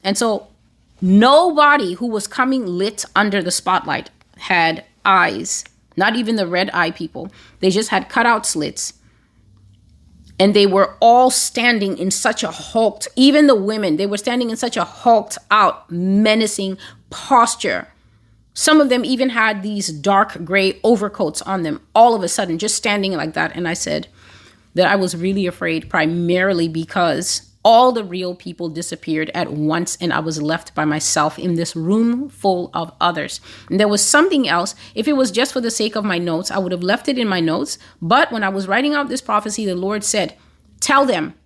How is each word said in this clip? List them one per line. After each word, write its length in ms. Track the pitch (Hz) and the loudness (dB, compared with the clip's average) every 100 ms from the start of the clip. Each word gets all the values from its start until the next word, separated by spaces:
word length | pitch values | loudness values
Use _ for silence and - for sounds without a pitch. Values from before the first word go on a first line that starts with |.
And 120 | 190 202 | -4 -2
so 300 | 233 208 - _ _ _ _ _ | -2 -2 -8 _ _ _ _ _
nobody 920 | 185 202 240 294 359 302 294 294 190 | 4 6 8 6 4 4 4 4 0
who 120 | 185 240 | -6 -4
was 220 | 214 208 | -4 -6
coming 360 | - 262 262 196 | -2 0 0 -2
lit 380 | 175 202 214 - 190 | -4 -4 -6 -8 -2
under 260 | 214 196 | 0 0
the 80 | 175 | -2
spotlight 600 | - 180 185 160 131 - _ _ _ | -4 -2 -2 -2 -8 -8 _ _ _
had 480 | - 180 165 160 _ _ | -2 2 2 -2 _ _
eyes, 600 | - 190 170 104 185 - - _ _ - | 2 4 2 -2 -6 -8 -10 _ _ -2
not 200 | 202 233 | 0 0
even 200 | 226 226 | -2 -2
the 100 | 175 | -2
red 240 | 180 190 | -2 -2
eye 180 | - 170 | -2 -2
people. 420 | 170 160 - - - - _ | -4 -12 -12 -14 -18 -20 _
They 100 | 190 | 0
just 180 | 185 220 | 0 -2
had 200 | 196 - | -4 -2
cutout 380 | 247 233 220 - | 0 2 0 -2
slits. 480 | 160 147 - - _ _ _ _ _ _ _ _ _ _ _ _ _ - - | -4 -6 -8 -12 _ _ _ _ _ _ _ _ _ _ _ _ _ -20 2
And 160 | 196 | 4
they 120 | 208 202 | 4 4
were 300 | 190 180 - | 4 2 4
all 300 | 233 240 254 | 6 6 6
standing 680 | 254 - - 240 226 196 185 | 2 -4 0 0 0 -2 -2
in 120 | 185 | -4
such 320 | - 233 - | -2 -2 -2
a 80 | 185 | -6
hulked, 580 | - - 226 220 214 - - | -8 -4 0 0 -2 -8 4
even 300 | 269 294 285 | 4 6 6
the 80 | |
women, 420 | 220 196 214 190 156 | 4 0 -2 -2 0
they 100 | 202 | -2
were 100 | 208 | -2
standing 340 | 247 247 233 | -4 -2 -4
in 60 | 226 | -4
such 200 | 240 233 | -4 -4
a 80 | |
hulked 540 | 170 - 247 226 208 - _ | -6 0 4 4 2 -14 _
out, 400 | 214 190 - - | 4 4 2 -10
menacing 880 | 170 185 196 214 220 214 214 190 190 - - _ | -4 0 2 4 2 0 -2 -6 -8 -14 -20 _
posture. 800 | - - 180 151 - 185 90 - _ _ _ _ _ _ | -16 2 4 4 0 -4 -4 -6 _ _ _ _ _ _
Some 260 | - - 311 | -2 4 4
of 100 | 277 | 4
them 140 | 247 | 0
even 260 | 233 254 269 | 0 -2 -2
had 320 | 233 220 208 | 0 -2 -2
these 260 | 202 208 190 | -6 -6 -6
dark 560 | 156 190 196 208 165 | -4 2 2 2 -4
gray 340 | 165 196 190 - | -2 0 0 0
overcoats 560 | 214 226 202 - 165 - | 2 2 0 -4 -4 -4
on 200 | - 190 | -6 -4
them, 180 | 160 147 _ | -4 -8 _
all 200 | 214 240 | 4 6
of 80 | 226 | 4
a 60 | 175 | -2
sudden, 300 | - 185 165 | -4 -4 -4
just 160 | 208 | -4
standing 380 | - 220 208 196 | -2 -2 -2 -2
like 200 | 175 160 | -4 -4
that. 240 | 160 160 165 | -4 -4 -4
And 100 | 175 | -6
I 80 | |
said 340 | 170 - 151 - _ - - - _ _ | -6 -4 -6 -6 _ -20 -20 -20 _ _
that 120 | 175 175 | 0 2
I 100 | 196 | 2
was 200 | 185 170 | 0 -4
really 300 | 185 196 180 | -4 -2 -4
afraid, 420 | - 175 160 - | -4 -6 -6 -4
primarily 800 | 175 156 170 170 180 190 180 165 | -2 0 0 0 0 0 0 -2
because 800 | 160 160 196 170 147 185 - _ _ | -4 -6 -2 0 0 -4 -8 _ _
all 280 | 214 233 254 | 6 6 6
the 120 | 226 | 2
real 300 | 196 180 180 | -6 -8 -8
people 340 | 180 180 165 170 | -8 -14 -10 -8
disappeared 600 | 160 170 165 - 156 156 | -8 -10 -10 -4 -4 -4
at 180 | 175 175 | -6 -6
once, 440 | 151 151 165 180 - | -2 -2 -2 -4 -6
and 120 | 175 | -2
I 60 | 156 | -2
was 240 | 160 156 | -4 -4
left 320 | 147 165 - | -4 -4 -6
by 100 | - | -4
myself 540 | 151 151 - 156 151 - | -2 -2 -2 0 -2 -2
in 160 | 180 | -4
this 220 | 165 165 165 | -2 -4 -6
room 520 | 160 214 233 240 277 | -2 0 0 -2 -6
full 420 | - 196 180 175 | -4 -2 -2 -4
of 180 | - 165 _ | -8 -10 _
others. 400 | 175 165 - - - - - | -2 -2 -8 -12 -16 -20 -4
And 80 | 190 | 0
there 100 | 208 | 2
was 160 | 208 | 2
something 440 | - 302 359 294 208 | 4 4 4 2 0
else. 260 | 170 185 - - 220 | -2 -2 -10 -12 -4
If 100 | 220 | 0
it 60 | |
was 180 | 285 254 | 0 0
just 220 | 196 - | 0 -2
for 80 | 262 | -2
the 100 | 233 | -6
sake 240 | 226 208 | -4 -4
of 100 | 214 | -4
my 140 | 208 175 | -4 -2
notes, 320 | 175 160 185 | -2 -4 -4
I 80 | 196 | -4
would 140 | 180 | -4
have 100 | 175 | -4
left 260 | 180 208 - | -2 -2 -2
it 100 | 254 | -2
in 100 | 220 | -2
my 120 | 185 | 0
notes. 380 | 165 160 302 - - _ | 0 -2 -4 -10 -16 _
But 300 | 170 254 330 | 0 2 2
when 100 | 226 | -2
I 60 | 196 | -4
was 180 | 196 190 | -4 -2
writing 280 | 208 285 | 0 0
out 140 | 294 277 | -2 -4
this 120 | 262 | -8
prophecy, 440 | - 214 214 208 | -2 -4 -2 -6
the 120 | 202 180 | -4 -4
Lord 260 | 190 214 | -4 -4
said, 340 | 208 214 175 - _ _ _ _ | -4 -4 -4 -8 _ _ _ _
"Tell 260 | - 269 269 | 0 2 2
them 280 | 180 156 - | 0 -4 -10